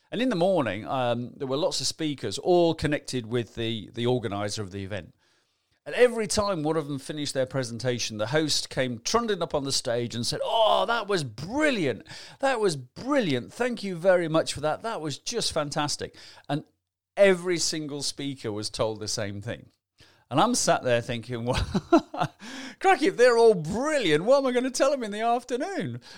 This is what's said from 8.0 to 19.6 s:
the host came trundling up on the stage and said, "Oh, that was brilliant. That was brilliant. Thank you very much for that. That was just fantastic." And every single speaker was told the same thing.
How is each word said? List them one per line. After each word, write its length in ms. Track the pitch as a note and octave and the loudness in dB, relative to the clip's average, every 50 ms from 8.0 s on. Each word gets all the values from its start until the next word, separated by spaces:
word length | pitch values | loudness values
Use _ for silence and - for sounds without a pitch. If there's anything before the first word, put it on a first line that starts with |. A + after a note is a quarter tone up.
| - - A2+ G#2 | -4 -6 -4 -4
the 100 | G#2+ A2 | -4 0
host 420 | C#3 D#3 D#3+ D3 - - - - | 2 0 2 2 0 -2 -2 -4
came 300 | - - C3 B2+ B2 A2+ | -4 -4 -2 -2 -4 -6
trundling 420 | - - - A3+ A#3 A3 G#3 F3 E3+ | -6 0 0 0 0 0 -2 -2 -2
up 140 | - - | -2 -2
on 80 | D3+ C3+ | -2 -2
the 80 | C#3 B2+ | 0 -2
stage 420 | - - B2+ A2+ A#2+ A#2+ A#2 A2+ | -2 0 0 -2 0 -2 -2 -4
and 100 | A#2 A#2+ | -4 -4
said, 160 | - - - - | -4 -4 -4 -4
"Oh, 400 | - A3+ A3+ A3 G#3 - - F#3+ | -2 2 4 4 6 6 4 2
that 220 | G3 A#3 A#3 G#3+ G3 | 2 0 -2 0 0
was 160 | G3+ F3+ D3+ | -2 -2 -2
brilliant. 840 | B2 G#2+ - - F3 A#3 D4 D#4 D4+ C4 G#3+ E3 C3+ A2+ G2 - - - - - - - - | -4 -8 -10 -10 -6 -2 0 2 2 2 2 0 0 -2 -4 -8 -16 -18 -18 -18 -20 -12 -2
That 220 | - C4+ C4+ A3+ | 0 0 0 2
was 160 | G#3+ G3 D#3+ | 2 0 0
brilliant. 760 | C#3 B2 B2 _ - F#3+ B3+ D4 C#4+ A#3 E3+ C3+ B2 - - - | -2 -8 -14 _ -12 -4 0 2 2 2 2 0 0 -2 -6 -6
Thank 300 | - A#3 B3+ A#3+ G#3 - | -4 -4 -4 -2 -4 -6
you 140 | G3 F#3 | -6 -6
very 320 | E3 D#3+ F#3+ F#3 F3+ F3 D#3 | 0 4 4 6 6 4 2
much 240 | D#3 D#3+ - - - | 2 0 0 0 -4
for 80 | D#3+ | -4
that. 220 | C#3 D3+ D3 - - | -2 -4 -4 -2 -6
That 180 | A3+ A3+ F3+ | -8 -8 -6
was 180 | D3+ D#3 C3+ - | -6 -8 -8 -8
just 340 | - - A#3+ G#3 D#3 - - | -8 -6 -4 -2 -2 -2 -2
fantastic." 640 | E3 D3+ D3 - D#3 D3+ C#3+ - - - - - - - - - - - _ | -2 -4 -2 -2 -2 -2 -2 -2 -4 -6 -10 -10 -16 -20 -20 -20 -20 -6 _
And 140 | D3 - - - _ _ _ _ _ _ _ _ _ | -4 -4 -4 -8 _ _ _ _ _ _ _ _ _
every 420 | - G3+ G3 F#3+ F3 E3+ F#3 F3 D#3+ | 6 6 6 6 4 2 -2 -2 0
single 440 | - - - E3 D3+ C#3+ C#3+ C#3+ C3 | 0 -2 -2 -4 -6 -6 -8 -6 -6
speaker 500 | - - - C#3+ C#3 C3+ C3 - A#2 G#2 | -6 -6 -4 -6 -6 -6 -6 -6 -6 -4
was 180 | G#2 G#2+ - | -4 -6 -6
told 300 | - - B2+ A2 A2 G#2 | -2 0 0 0 0 -4
the 80 | G#2+ G#2 | -6 -6
same 320 | - - G#2+ G2+ G2+ G2+ | -4 -4 -4 -6 -6 -8
thing. 260 | G2 A#2 G2 C#2 | -8 -8 -10 -10